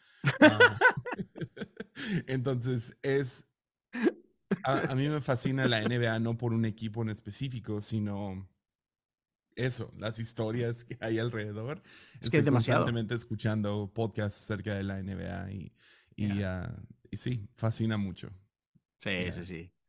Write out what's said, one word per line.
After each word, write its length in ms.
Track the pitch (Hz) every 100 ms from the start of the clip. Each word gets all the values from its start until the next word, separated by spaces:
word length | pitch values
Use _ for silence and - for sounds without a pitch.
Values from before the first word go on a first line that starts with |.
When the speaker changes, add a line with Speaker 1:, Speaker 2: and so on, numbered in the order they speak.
| - - 139 -
Speaker 1:
Ah, 400 | 302 302 480 - 494 - 480 -
<laughs> 1120 | - - - - - - - - 220 175 -
entonces, 680 | 131 131 127 127 120 - -
es, 460 | 139 139 127 - - _ _ _ _ 240 226 - - _ - 185
a, 280 | 131 135 160
a 40 | 131
mí 140 | 147
me 120 | 151
fascina 460 | 135 123 135 135 127
la 140 | 113
N 160 | 110 120
B 100 | 117
A, 120 | 113
no 180 | 113 117
por 160 | 120
un 120 | 113 113
equipo 360 | 104 110 113
en 80 | 110
específico, 720 | 104 104 - 135 123 101 104
sino 680 | 104 113 104 101 101 95 92 _ _ _ _ _ _ _ _ _ _ -
eso, 380 | 127 120 - -
las 220 | 104 113
historias 640 | 113 - 110 120 117 117
que 140 | - 117
hay 180 | 113 113
alrededor. 600 | 117 113 104 104 120 170 - - - -
Speaker 2:
Es 100 | 120
que 80 | 151
Speaker 1:
Estoy 20 |
Speaker 2:
es 60 | 143
demasiado. 400 | 127 113 127 120
Speaker 1:
constantemente 300 | 117 107 117
escuchando 760 | - 107 113 107 104 104 101
podcasts 480 | - 113 107 104 -
acerca 340 | - 104 107 98
de 80 |
la 160 | 98 98
N 160 | 95 92
B 140 | 90
A 220 | 92 95
y, 220 | 98 - _ - - _ -
y, 120 | 104
Speaker 2:
Ya. 140 | 98
Speaker 1:
ah, 340 | 95 92 87 - - - -
y 80 | -
sí, 300 | 123 123 101 -
fascina 420 | 113 113 113 107
mucho. 320 | 95 87 - - _ _ _ _ _ -
Speaker 2:
Sí, 120 | - 92
Speaker 1:
Ya. 80 | 90
Speaker 2:
sí, 120 | 85 90
sí. 260 | 82 92 _